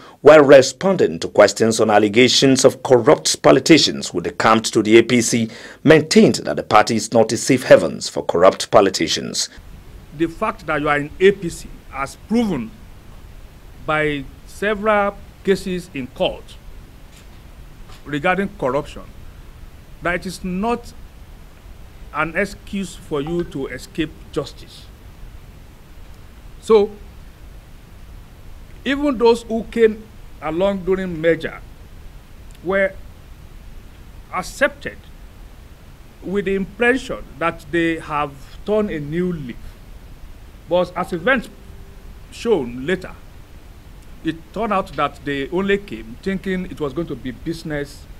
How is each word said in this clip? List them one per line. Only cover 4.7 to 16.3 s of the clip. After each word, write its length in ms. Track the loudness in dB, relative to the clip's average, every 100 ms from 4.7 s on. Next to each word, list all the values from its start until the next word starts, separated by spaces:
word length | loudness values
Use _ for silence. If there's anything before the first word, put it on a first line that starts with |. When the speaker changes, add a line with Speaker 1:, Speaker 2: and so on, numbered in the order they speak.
Speaker 1:
to 100 | 0
the 160 | 6 6
A 60 |
P 180 | 6 2
C, 280 | 2 0 -2 -8 -20 -2
maintained 520 | 4 4 6 6 6 4
that 200 | -4 -6
the 80 |
party 320 | 2 4 4 0
is 160 | 0
not 220 | 2 4
a 40 | 2
safe 260 | 0 2
havens 440 | 6 6 6 -6 -8
for 160 | -6
corrupt 480 | -2 4 4 4 4
politicians. 800 | 4 4 2 -2 -4 -6 -6 -8 -10 -20 -20 -20 -20 -14 -6
Speaker 2:
The 100 | -6
fact 380 | -4 -6 -6 -4
that 140 | -2
you 80 | 0
are 100 | -2
in 120 | -2 2
A 120 | 4
P 160 | 4 -2
C 180 | -10 -14 -18 -14
has 260 | -10 -10 -10 -4
proven 420 | 0 0 -2 -6 -12 -20 -20 -20 -20 -20 -20 -20 -20 -20 -12 -2
by 380 | 0 0 -2 -8 -16 -18
several 720 | -6 -4 -2 2 2 0 -4 -14 -8
cases 460 | -2 -2 -2 -8 -8
in 140 | -12 -10
court 480 | -4 -4